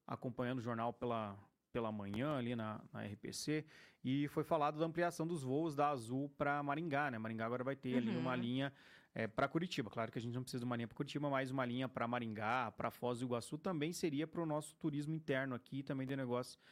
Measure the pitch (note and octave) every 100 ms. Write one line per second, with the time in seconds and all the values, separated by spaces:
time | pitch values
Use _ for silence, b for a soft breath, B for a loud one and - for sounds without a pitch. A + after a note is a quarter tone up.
0 | - A#2 C3 A#2 B2 C3 A#2 A2+ A#2+ -
1 | A#2+ A#2 G#2 G2 - _ _ A#2+ A2 G#2+
2 | G2+ G#2 D3+ C#3 A#2+ A#2+ A2 G#2+ - A2+
3 | G#2 G#2 - - - D#3 D#3 B B B
4 | B2+ C#3 C#3+ D#3+ C#3+ E3 D3 D3+ E3 D#3+
5 | F3 E3 D#3+ E3+ B2+ C#3+ E3 C#3 D3 C3+
6 | A2 C3 C#3+ - C#3+ D3 C#3+ C#3+ E3+ C#3
7 | D3 A2+ A2+ A2 A2+ B2 B2+ C3+ B2+ B2+
8 | A2+ G#2+ B2+ B2 A#2+ C3 C#3 - B B
9 | B - A2 - C#3 E3 F3+ - A#2 A#2
10 | A2+ B2+ A#2 B2 B2 B2+ B2 A#2+ A2+ -
11 | C#3 C#3+ D3 C3+ C3+ C3+ B2 B2+ C3 A#2
12 | A#2 B2 A2+ G#2+ G#2+ B2+ A2+ - A#2 -
13 | B2 A#2+ B2+ A#2 - D3+ - D#3+ D#3 E3
14 | E3+ C#3 D#3+ E3 D#3+ D3+ D3+ - D#3+ D3
15 | D3 D#3+ D#3 C3 C3+ A#2+ - C#3 C#3 C3+
16 | C3 C#3 B2 B2 B2+ - b